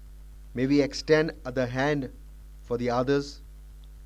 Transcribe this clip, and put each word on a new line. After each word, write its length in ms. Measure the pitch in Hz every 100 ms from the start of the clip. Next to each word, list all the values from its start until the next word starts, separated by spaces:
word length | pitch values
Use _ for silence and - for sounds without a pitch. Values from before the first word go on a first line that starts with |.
| - - - - -
may 120 | 117 135
we 140 | 143
extend 520 | 139 - - 156 160 -
the 220 | 131 127 120
hand 420 | 127 143 147 123 - - - - -
for 160 | - 120
the 100 | 120
others 540 | 120 127 143 143 - - - - - - -